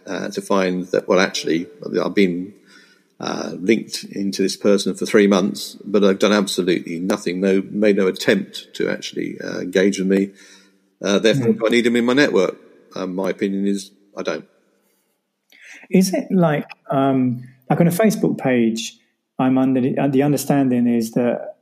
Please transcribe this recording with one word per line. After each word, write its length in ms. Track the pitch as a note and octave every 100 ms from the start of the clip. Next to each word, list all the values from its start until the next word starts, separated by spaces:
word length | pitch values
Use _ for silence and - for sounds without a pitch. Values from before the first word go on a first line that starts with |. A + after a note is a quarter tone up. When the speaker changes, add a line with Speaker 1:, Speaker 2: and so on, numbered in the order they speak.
| -
Speaker 1:
uh, 220 | F2+ G2
to 100 | G2+
find 460 | - G2 F#2 F2+ F2
that, 220 | - -
well, 120 | F#2
actually, 460 | F#2 - E2 E2 - - - F2+
I've 120 | E2+
been, 400 | F#2+ F#2+ F2 G2 - _ - _ _ _ -
uh, 340 | - G1+ E2 -
linked 460 | - A2 - -
into 380 | - - G2+ G2
this 140 | F#2+ -
person 380 | A2 G2 G2
for 100 | F#2
three 220 | G#2+ A2 G2+
months, 500 | G2 G2+ - - -
but 180 | - G2+
I've 140 | G2 F#2+
done 140 | G#2
absolutely 680 | G#2 G2 - F#2 E2+ E2+ E2
nothing, 400 | F#2+ G#2+ F2+ F2+
no, 220 | G2 G2 F#2+
made 260 | G#2 G#2+ G2+
no 100 | F#2+
attempt 680 | F#2+ - G2 - - -
to 140 | - -
actually, 500 | - - - - -
uh, 200 | - F2+
engage 380 | F2+ F#2+ G2+ F#2+
with 100 | F#2
me. 220 | G2 G2 - - - _ _ _ -
Uh, 160 | F#2 G2
therefore, 300 | G#2+ C3 A2+
Speaker 2:
Mm. 100 | G#2+
Speaker 1:
do 80 | A2
I 40 |
need 140 | A#2+
them 120 | A#2 A#2+
in 80 | A#2+
my 80 |
network? 420 | C3 C#3+ G2 F2+ - - _ _
Um, 200 | F#2 F#2
my 140 | F#2 F#2+
opinion 360 | - G2+ G2 G2+
is 240 | G2 - _ _ -
I 60 |
don't. 240 | F#2 D#2 - _ _ _ _ _ _ _ _ _ _ _ - - -
Speaker 2:
Is 240 | F3 F#3
it 100 | D4 -
like, 360 | F#3+ E3 D3 - - -
um, 520 | C#3 C3+ C3+ B2+ A#2+ - _ -
like 120 | D3
on 60 | E3+
a 40 |
Facebook 480 | F3 G#3+ - E3 -
page, 600 | C3+ B2 A2+ A2+ - - _ _ _ -
I'm 200 | C3 C3
under 240 | C3 C3
the, 160 | C3 D3
uh, 100 | C#3+
the 140 | C3+
understanding 640 | C#3+ C3 - C#3+ C3 B2 A#2+
is 240 | A#2 A2+
that 440 | C3 A#2+ - - -